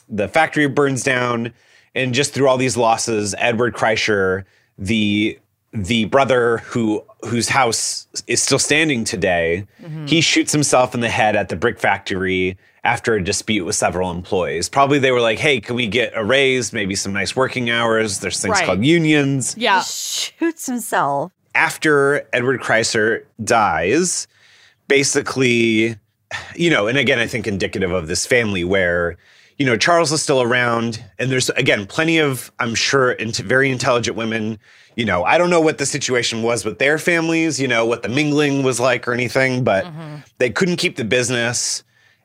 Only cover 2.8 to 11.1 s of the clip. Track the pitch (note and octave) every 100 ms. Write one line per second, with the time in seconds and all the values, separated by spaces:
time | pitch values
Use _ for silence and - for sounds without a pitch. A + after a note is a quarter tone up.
2.8 | A2+ A2+ - A2 G#2 G2 A#2+ A2+ A#2+ -
3.8 | A#2+ A2 - G2+ F#2+ F#2+ G2 _ _ -
4.8 | F#2+ A2+ G#2 G#2 G#2 - _ _ _ A#2+
5.8 | F2+ A#2 G2 C#3 C3 B2 A#2 A2+ - B2
6.8 | A2 G#2 - - G#2 A#2+ A2 C3+ B2 A2
7.8 | - - - - - A#2+ - C#3 - D3+
8.8 | D#3+ B2 A2 G2+ F#2 F2 E2 F2+ G2+ -
9.8 | E3+ D3+ D3 D#3+ - D#3+ D#3 D3+ C3+ C3
10.8 | B2 A#2+ A#2